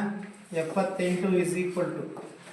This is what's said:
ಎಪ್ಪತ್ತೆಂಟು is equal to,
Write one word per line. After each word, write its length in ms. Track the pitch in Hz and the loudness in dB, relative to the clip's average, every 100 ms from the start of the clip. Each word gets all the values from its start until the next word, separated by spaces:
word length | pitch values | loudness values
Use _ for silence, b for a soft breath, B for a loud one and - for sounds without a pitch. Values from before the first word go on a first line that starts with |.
| - - - - - | 4 -2 -8 -12 -6
ಎಪ್ಪತ್ತೆಂಟು 760 | 165 160 196 180 - 180 180 196 | -2 0 2 0 2 2 2 4
is 240 | 180 175 | 4 4
equal 360 | 180 180 180 165 | 2 0 0 0
to, 160 | - - - - - - | -2 -6 -8 -12 -14 -16